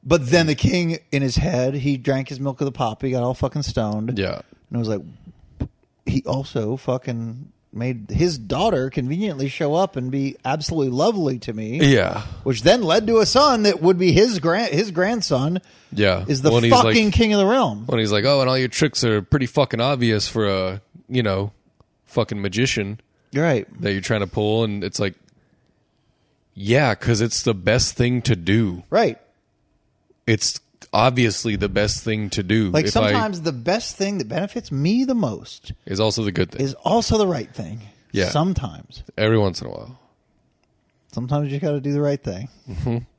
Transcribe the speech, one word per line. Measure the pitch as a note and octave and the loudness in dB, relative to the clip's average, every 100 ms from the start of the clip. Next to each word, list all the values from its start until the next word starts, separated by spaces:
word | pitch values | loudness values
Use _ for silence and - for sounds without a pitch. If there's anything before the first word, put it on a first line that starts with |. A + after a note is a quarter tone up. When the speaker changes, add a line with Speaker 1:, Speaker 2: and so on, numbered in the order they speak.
Speaker 1:
But | B2+ E3 B2 | 2 0 4
then | E3+ D#3+ | 2 4
the | |
king, | D3 - F3+ E3+ E3 _ | 2 2 2 0 -4 _
in | C#3 | -2
his | C#3 - | 0 0
head, | D#3 B2 B2+ | 0 0 0
he | C#3 C3+ C3+ | -2 -2 -2
drank | B2 C3+ C3 | 0 -2 -2
his | C3+ | -6
milk | C#3 B2+ | -6 -4
of | C#3 | -6
the | |
poppy, | B2 B2 A2 C3+ | -2 -4 -4 -4
got | B2+ | -2
all | A#2+ | -2
fucking | B2+ C3+ D3+ | -2 -4 -4
stoned. | C#3 - G#2+ G#2+ A2 A#2 | -4 -4 -2 -4 -4 -4
Speaker 2:
Yeah. | F#2 - - _ _ | -4 -6 -12 _ _
Speaker 1:
And | |
it | A#2+ | -6
was | A2+ | -4
like, | G#2 D#2+ - - - - - - _ _ _ - | -4 -8 -20 -20 -20 -20 -10 -10 _ _ _ -4
he | C3 | -4
also | - D3+ - C3+ G#2+ C3 | -2 -6 -4 -6 -4 -6
fucking | - B2+ - A#2 A2+ A#2 C#3+ _ _ | -4 -4 -4 -8 -8 -10 -16 _ _
made | G#2 B2 B2 G#2 | -6 -6 -6 -4
his | - F3 D3 | 0 0 -2
daughter | G#2+ C3 G#3+ E3+ C3 | -4 0 2 0 -2
conveniently | C#3 B2+ D#3+ G#3 C#3+ C3+ | -4 -4 -2 -4 -2 -6
show | - D3+ | -2 -2
up | D#3 F#3+ C3+ | 0 0 -2
and | B2+ | -4
be | C#3 C#3 - | -2 -4 -4
absolutely | C3 D3 D3+ D#3+ C3+ | -4 -4 -2 -2 0
lovely | B2 F3+ G#3+ D3+ B2+ | 2 2 2 -2 -2
to | - | -6
me. | A2 A2 C3 | -8 -6 2
Speaker 2:
Yeah. | D3 B2+ F2+ E2 - - | 6 6 4 -2 -10 -8
Speaker 1:
Which | - A#2+ | -4 0
then | A#2+ A#3 | 4 4
led | F#3 F#3 A3 | 4 2 4
to | A3+ | 2
a | G3+ | 4
son | B3 D4 A#3+ | 4 4 4
that | G#3 F#3+ | 2 4
would | E3 F#3 | 2 4
be | F3+ | 4
his | D#3 A3+ G3+ | 6 4 2
gran-, | D3+ F3+ A3+ | 0 0 0
his | D3 G#3 | -2 -2
grandson | E3 F#3 A#3 - C3+ C#3 F3+ _ _ _ | 0 0 0 0 0 0 -2 _ _ _
Speaker 2:
Yeah. | - G2+ F#2 G2 | 0 2 2 0
Speaker 1:
is | C#3 | 0
the | C#3+ | 4
Speaker 2:
Well, | A#2 | 4
and | A#2 | 6
he's | |
Speaker 1:
fucking | A2 A2+ A2 G#3+ | 6 6 4 4
Speaker 2:
like, | |
Speaker 1:
king | - A3 | 4 4
of | G#3 | 4
the | G3 | 4
realm. | B3+ G3+ G#2 A#2 | 2 0 -2 -4
Speaker 2:
when | B2 | -2
he's | A2 | 0
like, | G#2 | 0
"Oh, | A#2 C#3+ | 2 2
and | B2+ | 2
all | C3 | 0
your | B2+ | -2
tricks | - D3+ - | 0 -2 0
are | B2 G#2+ | 0 0
pretty | F#2+ D3 B2+ | 0 0 0
fucking | - C3+ A2+ | 0 0 0
obvious | A#2+ C#3 A#2+ G#2+ - | 0 2 2 2 0
for | A#2 G#2 | -2 0
a, | F#2+ F#2 F#2+ _ - _ | 0 -2 -6 _ -20 _
you | B2+ | -2
know, | A2 F#2+ G2+ - _ _ _ _ | 0 0 -2 -8 _ _ _ _
fucking | _ - A2 G#2 | _ -4 -2 -2
magician | G2 F#2+ B2+ - G2+ A2 _ _ _ | -4 -2 0 0 -4 -8 _ _ _
Speaker 1:
Right. | C3+ E3 B2+ G2 - | -2 0 0 -2 -6
Speaker 2:
that | G2+ | -4
you're | G2 | -2
trying | F#2 A2 | -2 -2
to | F#2+ | -2
pull." | - G#2 A2 | -2 0 0
And | A2+ G2+ | 0 -4
it's | G2 - | -6 -4
like, | G2 F2+ _ _ _ _ _ _ _ _ _ _ _ _ _ | -4 -4 _ _ _ _ _ _ _ _ _ _ _ _ _
yeah, | - G2 A#2+ C#3+ G#2 | -10 0 2 2 0
'cause | - A2+ | 0 0
it's | A#2 - | 0 0
the | - | -2
best | G#2 F2 A2 - - | 0 2 2 0 0
thing | A#2+ B2 | 0 0
to | B2 G#2+ | 0 0
do. | E2+ G#2+ G#2+ F2 - | 2 2 2 -4 -2
Speaker 1:
Right. | F#3+ G#3+ A2 _ _ _ _ _ _ _ _ _ _ - | 2 2 0 _ _ _ _ _ _ _ _ _ _ 0
Speaker 2:
It's | A2 - - _ _ - | 0 0 -4 _ _ -4
obviously | - A#2+ B2 A#2 - A#2+ G2+ | 2 2 4 2 2 -2 -2
the | G2+ | 0
best | F#2+ G#2+ - | 0 0 -2
thing | - G#2+ G#2 | -2 -4 -2
to | - | -4
do. | F#2 A2 G#2 | 0 2 2
Speaker 1:
Like, | D3 F3 | 2 2
Speaker 2:
If | A3+ | 2
I | G#3+ | 2
Speaker 1:
sometimes | G#3 A3 F3+ | 2 0 -4
the | D#3+ | -6
best | C3 A#2 G#3 - - | -4 -2 -2 -2 -6
thing | G3 G3+ | -4 -4
that | A2+ | -4
benefits | C#3 G3 - - | -4 -4 -8 -6
me | C3+ D3+ A3+ | -2 2 2
the | C4 B3 | 2 0
most | D#3 G#2 - - - - | -2 -4 -12 -20 -16 -16
Speaker 2:
is | - F#2+ | -8 0
also | A2 G#2 | 2 2
the | G#2+ | 0
good | F2+ F#2 | 0 -2
thing. | - | 0
Speaker 1:
is | C3+ | -6
also | - - G#3+ A3+ A3+ | -2 0 0 2 2
the | G3+ | 2
right | D#3 A2 | 0 -6
thing. | - F2+ A2+ G#2 _ _ | -10 -12 -12 -16 _ _
Speaker 2:
Yeah. | G2 F2+ | -2 0
Speaker 1:
Sometimes. | D3 E3+ F#3 A#2+ D#2+ - - - - | 2 0 -2 -6 -12 -20 -20 -16 -2
Speaker 2:
Every | G#2+ A2 | 2 2
once | G2+ E2+ | 2 -2
in | - | -10
a | |
while. | - B2 B2+ _ _ _ _ _ _ _ _ _ _ _ | -12 -16 -20 _ _ _ _ _ _ _ _ _ _ _
Speaker 1:
Sometimes | - B2 D3 D3 | -10 -4 -2 -2
you | C#3+ | -4
gotta | D#3+ D3 | -2 -2
do | C#3 | -2
the | C#3+ | 0
right | D3 C#3+ | 0 -2
thing. | - F#2 B2+ _ - | -6 -10 -12 _ -14
Speaker 2:
Mm-hmm. | F2+ - A#2 A#2+ | -6 -4 -4 -6